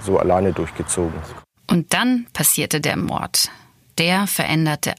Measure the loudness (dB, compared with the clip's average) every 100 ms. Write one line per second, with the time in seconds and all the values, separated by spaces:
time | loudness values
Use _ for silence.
0 | 0 2 4 4 2 0 -4 -6 -4 -2
1 | -2 -4 -10 -16 -20 _ 0 0 2 2
2 | 2 0 -2 -2 0 0 0 -2 0 -2
3 | -2 -4 -2 -2 -2 -6 -20 _ _ -2
4 | 2 2 0 -2 0 2 2 0 -2